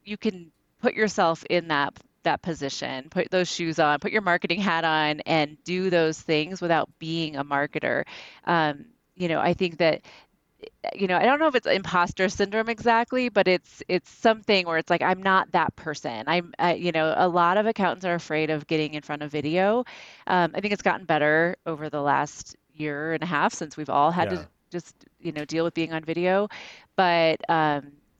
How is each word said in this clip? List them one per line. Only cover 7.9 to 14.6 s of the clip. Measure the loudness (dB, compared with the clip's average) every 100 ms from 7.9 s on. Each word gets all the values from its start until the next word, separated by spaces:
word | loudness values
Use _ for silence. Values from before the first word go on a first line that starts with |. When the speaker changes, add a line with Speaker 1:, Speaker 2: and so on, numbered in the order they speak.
| -2 -4 -12 -20 -10
Speaker 1:
Um, | 0 2 0 -2 -14 _ _ -6
you | -2
know, | 0
I | 0
think | 0 -2 2
that, | 0 0 -6 -20 _ _ _ _ -20 _ -10
you | -4 0
know, | 2
I |
don't | 4 4
know | 2
if | 2
it's | 0
imposter | 0 0 0 0 0 -2
syndrome | 0 -2 0 -2
exactly, | 0 2 2 2 -2 0
but | 2 4
it's, | 2 0 -16 -4
it's | -4 -4
something | 0 2 2 2 2